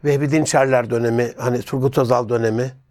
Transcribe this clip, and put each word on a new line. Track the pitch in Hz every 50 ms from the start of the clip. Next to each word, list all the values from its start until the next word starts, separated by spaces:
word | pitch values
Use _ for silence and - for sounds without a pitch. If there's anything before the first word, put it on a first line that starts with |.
| -
Vehbi | 147 143 135 143 143
Dinçerler | 139 156 151 - - 151 135 135 131 123 120 113
dönemi, | 120 117 117 117 113 117 120 117 - -
hani | 117 127 123 - 123
Turgut | - - 135 127 135 131 -
Özal | 135 117 127 120 123 104
dönemi | 120 117 113 113 110 113 123 131 131 - _ _